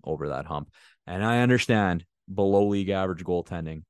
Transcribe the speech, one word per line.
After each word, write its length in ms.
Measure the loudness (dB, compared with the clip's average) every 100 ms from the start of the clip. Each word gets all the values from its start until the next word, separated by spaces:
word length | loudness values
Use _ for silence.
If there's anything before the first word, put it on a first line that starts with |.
over 260 | -8 -6 -6
that 160 | -6 -8
hump. 240 | -10 -10 _ _ _ -10
And 160 | -4 0
I 140 | 2
understand 640 | 4 4 4 2 2 0 -4 _ -8
below 340 | 0 4 4 4
league 220 | 2 0
average 340 | -2 -2 -4
goaltending, 600 | -4 -4 -4 -8 -8 -10